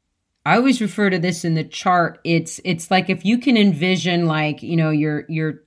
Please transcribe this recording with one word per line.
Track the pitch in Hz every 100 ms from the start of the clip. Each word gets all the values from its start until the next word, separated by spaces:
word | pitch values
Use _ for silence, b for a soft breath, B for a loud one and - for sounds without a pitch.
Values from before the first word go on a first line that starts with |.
| _ _ _ _
I | 143 196
always | 269 247
refer | 214 208 202
to | 185
this | 180 180 175
in |
the | 160
chart. | 156 - 190 180 165 -
It's, | - 165 165 -
it's | 185 175 -
like | 185 180
if | 185
you | 190 240
can | 277 233
envision, | 202 151 180 185 175 175 170
like, | 156 151 147
you | - 165
know, | 156
your, | 151 151 151 -
your | 160 156 -